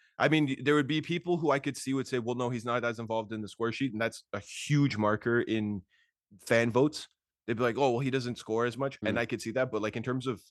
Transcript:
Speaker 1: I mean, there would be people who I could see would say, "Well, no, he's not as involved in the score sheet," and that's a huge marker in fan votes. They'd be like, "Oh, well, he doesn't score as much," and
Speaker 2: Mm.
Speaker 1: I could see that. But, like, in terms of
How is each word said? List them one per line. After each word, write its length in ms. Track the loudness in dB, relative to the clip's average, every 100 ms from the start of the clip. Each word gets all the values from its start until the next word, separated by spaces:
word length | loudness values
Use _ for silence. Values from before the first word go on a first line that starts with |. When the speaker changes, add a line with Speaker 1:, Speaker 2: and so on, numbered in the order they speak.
| _ 0
Speaker 1:
I 80 | 4
mean, 280 | 4 2 0
there 120 | 2
would 120 | 2 2
be 140 | -2
people 380 | -2 -4 -2 0
who 120 | 2
I 80 | 2
could 180 | 0 -6
see 180 | -4
would 120 | -2 -2
say, 120 | -2
"Well, 160 | -2 -2
no, 140 | -2
he's 140 | -2 -2
not 180 | 0
as 140 | 0 -4
involved 340 | -4 -4 -2
in 80 | -6
the 80 | -8
score 240 | -4 -4
sheet," 200 | -2 -4
and 80 | -2
that's 220 | -4 -4 -10
a 80 | -12
huge 560 | -10 -12 0 4 4 4
marker 420 | 2 2 2 0
in 420 | 2 0 -2 -4 -10 _ _ _ _ -20 2
fan 240 | 4 4
votes. 380 | 4 2 0 -12 _ _ _ -6
They'd 100 | 0
be 60 |
like, 160 | 0 2
"Oh, 120 | 2
well, 80 | 2
he 100 | 0
doesn't 260 | -2 -4 -8
score 280 | -2 0 0
as 100 | -2
much," 220 | -6 -4
and 120 | -2 0
Speaker 2:
Mm. 40 |
Speaker 1:
I 60 | 0
could 140 | -4
see 100 | -4
that. 200 | -2 0
But, 100 | 0
like, 140 | -2 -4
in 60 |
terms 240 | -4 -2 -2
of 140 | -6 -8